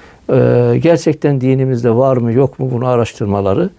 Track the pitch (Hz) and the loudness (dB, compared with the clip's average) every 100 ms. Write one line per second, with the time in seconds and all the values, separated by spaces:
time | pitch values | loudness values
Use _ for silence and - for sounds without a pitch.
0 | - - - 127 123 120 120 123 156 160 | -20 -18 -4 0 2 2 2 2 2 2
1 | 165 147 151 139 131 131 131 120 120 113 | 0 -2 -2 0 0 0 0 0 0 2
2 | 135 127 117 117 135 - 131 120 127 123 | 2 0 0 0 0 -2 -6 -4 -2 0
3 | 110 - 104 101 98 117 185 | -2 -4 -4 -2 0 0 -2